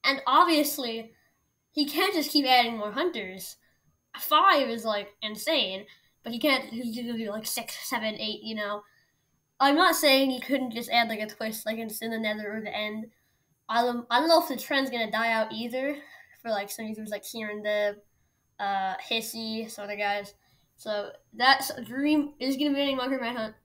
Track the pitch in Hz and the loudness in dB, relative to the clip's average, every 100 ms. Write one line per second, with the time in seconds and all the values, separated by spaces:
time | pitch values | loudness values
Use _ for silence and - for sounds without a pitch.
0 | - 269 - 277 359 311 294 - 247 226 | 0 0 4 6 6 4 2 -2 -6 -8
1 | 220 _ _ _ _ _ _ - 294 302 | -10 _ _ _ _ _ _ -4 -2 0
2 | 381 381 285 - 262 254 233 226 208 214 | 0 0 0 0 4 4 4 0 -6 -2
3 | 349 240 190 185 - - _ _ _ _ | -2 -2 -8 -10 -14 -18 _ _ _ _
4 | _ - - 302 381 320 247 226 220 208 | _ -12 2 6 6 6 4 -2 -2 -2
5 | 196 _ 220 214 - 311 196 190 208 - | -4 _ -8 -6 0 0 0 -4 -12 -20
6 | _ _ 233 233 294 262 269 226 240 220 | _ _ -10 -2 2 2 0 -8 -6 -6
7 | 240 226 220 208 220 - 233 - - 240 | -6 -6 -6 -6 -6 -6 -6 -10 -6 -4
8 | 220 214 214 214 214 220 208 208 - _ | -4 -4 -6 -8 -8 -6 -4 -6 -10 _
9 | _ _ _ _ _ _ 269 294 359 330 | _ _ _ _ _ _ 4 6 6 6
10 | 302 269 269 247 - 269 254 226 240 233 | 6 6 4 0 0 -2 -2 -6 0 2
11 | 226 220 214 - 220 214 214 220 220 208 | 2 -2 -6 -6 -6 -6 -6 -6 -6 -6
12 | 226 226 214 214 208 220 208 208 214 214 | -6 -2 -2 -4 -6 -8 -6 -6 -6 -6
13 | 220 _ _ _ _ _ - 226 247 240 | -10 _ _ _ _ _ -2 2 2 0
14 | 240 208 320 330 330 269 - 277 269 233 | 0 2 6 6 4 -6 -2 0 0 -2
15 | 220 214 226 220 160 214 233 254 277 294 | -2 0 0 0 0 -4 -6 -4 -4 -4
16 | - - - _ 233 208 202 - 220 220 | -10 -20 -20 _ -4 -4 -4 -8 -8 -8
17 | 220 208 - 233 214 208 208 208 208 208 | -8 -8 -8 -8 -8 -4 -2 0 0 -2
18 | _ _ _ _ _ _ 202 196 190 185 | _ _ _ _ _ _ -4 -2 -2 -6
19 | - 226 220 226 226 220 220 - 202 208 | -4 -4 -4 -8 -6 -6 -8 -10 -10 -4
20 | 208 202 196 - _ _ _ _ - 208 | -2 -2 -6 -16 _ _ _ _ -6 -4
21 | 202 - _ 214 254 269 277 - 220 254 | -6 -12 _ 2 6 6 4 -6 -8 -2
22 | 285 302 285 - 262 262 294 277 277 269 | 4 4 2 -4 -2 0 2 2 0 0
23 | 254 262 233 247 220 - | 0 -2 -2 -4 -8 -10